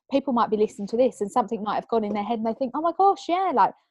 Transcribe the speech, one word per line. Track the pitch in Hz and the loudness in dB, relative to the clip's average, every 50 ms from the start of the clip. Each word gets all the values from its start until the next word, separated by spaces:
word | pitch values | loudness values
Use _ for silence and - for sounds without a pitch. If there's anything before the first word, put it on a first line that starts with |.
| _ - | _ -2
people | - 277 269 - 247 | -2 -2 0 0 0
might | 233 214 - | 0 0 2
be | 220 | 2
listening | 208 214 214 - - 202 196 | 0 0 0 -2 -6 -8 -2
to | - | 2
this, | 226 262 247 - - | 2 2 2 2 -2
and | 208 202 | -6 -2
something | - - 220 196 233 190 208 | 0 -2 -2 -2 -4 -6 -4
might | 214 190 | -4 -4
have | 240 285 - | -4 -4 -2
gone | - 226 214 | -2 -2 -2
in | 208 208 | -2 -4
their | 208 202 | -4 -4
head, | 202 240 220 | -4 -4 -4
and | 220 | -2
they | 226 226 | -4 -4
think, | - 269 247 - | -4 -4 -6 -4
"Oh | 285 | -2
my | 311 339 330 | -2 -2 0
gosh, | - 381 392 370 - - - | 2 4 4 2 2 -2 -2
yeah, | 330 359 392 370 294 | -2 0 0 2 4
like, | 233 190 - - _ _ _ | 4 4 4 2 _ _ _